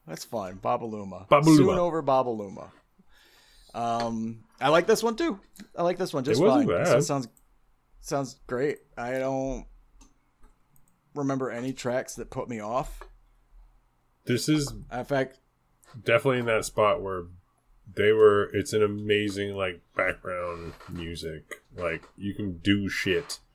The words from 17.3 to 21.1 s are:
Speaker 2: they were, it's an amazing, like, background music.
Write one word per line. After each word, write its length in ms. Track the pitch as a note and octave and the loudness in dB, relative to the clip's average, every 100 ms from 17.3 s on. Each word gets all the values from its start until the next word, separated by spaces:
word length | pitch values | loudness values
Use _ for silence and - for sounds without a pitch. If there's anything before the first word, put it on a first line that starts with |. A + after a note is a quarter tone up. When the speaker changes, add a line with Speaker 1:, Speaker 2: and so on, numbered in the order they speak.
| F2 _ _ _ _ - | -16 _ _ _ _ -12
Speaker 2:
they 180 | G2 G#2 | 0 4
were, 340 | A2 G#2+ G2+ G2+ | 8 8 8 2
it's 180 | G#2 F#2+ | -2 -2
an 80 | G#2+ | 2
amazing, 720 | G#2 G#2 G#2 G#2 G#2+ G2 G2+ G2 | 2 0 0 0 0 -2 -4 -2
like, 260 | F#2+ F2 _ - | -4 -4 _ -2
background 800 | F#2+ F2 G2 F2+ F2 E2+ E2+ - - | -2 -2 -6 -6 -6 -8 -12 -14 -14
music. 720 | F2 E2+ | -10 -10